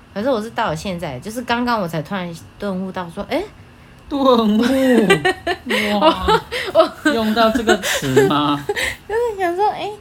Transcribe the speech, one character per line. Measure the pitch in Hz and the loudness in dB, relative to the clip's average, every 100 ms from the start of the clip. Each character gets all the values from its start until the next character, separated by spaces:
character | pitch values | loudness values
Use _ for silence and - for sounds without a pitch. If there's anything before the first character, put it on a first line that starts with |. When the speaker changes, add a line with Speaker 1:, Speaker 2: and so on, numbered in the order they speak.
| - 196 | -14 -4
Speaker 1:
可 | |
是 | 254 | -2
我 | 226 | -2
是 | 220 | -2
到 | 240 208 | -4 -4
了 | 156 | -4
现 | 202 175 | -6 -6
在， | 165 127 | -6 -8
就 | 202 | -10
是 | 233 | -8
刚 | 240 240 | -2 -2
刚 | 240 226 | 0 0
我 | 170 | -2
才 | 165 | -4
突 | - 196 | -4 -6
然 | 175 165 - - | -6 -10 -16 -8
顿 | 202 185 | -6 -4
悟 | 190 | -6
到 | 185 170 | -8 -10
说， | 202 196 | -10 -6
诶？ | 285 415 - - - - - - | -4 -6 -12 -20 -20 -20 -20 -6
Speaker 2:
顿 | 285 269 226 214 214 | 0 4 4 4 2
悟？ | |
Speaker 1:
<laughs> | 247 269 262 233 190 180 370 370 339 370 254 214 208 208 | 2 2 4 4 6 4 2 -2 -4 -6 -4 -2 0 2
Speaker 2:
哇， | 311 - - - - 494 453 | 2 2 2 0 0 -6 0
Speaker 1:
我， | - 339 - 311 | 2 2 0 -2
我 | |
Speaker 2:
用 | 233 220 214 | 0 0 2
到 | 220 | 2
这 | 240 | 2
个 | 226 214 | 2 0
词 | - - 139 131 - | 0 -2 2 4 4
吗？ | 147 147 143 143 | 2 0 -2 -4
Speaker 1:
<laughs> | 403 - - - | -6 -6 -8 -6
就 | |
是 | 440 480 392 | -2 -2 -2
想 | 359 349 | -2 0
说， | 415 | -2
诶， | - 381 415 | -2 -8 -10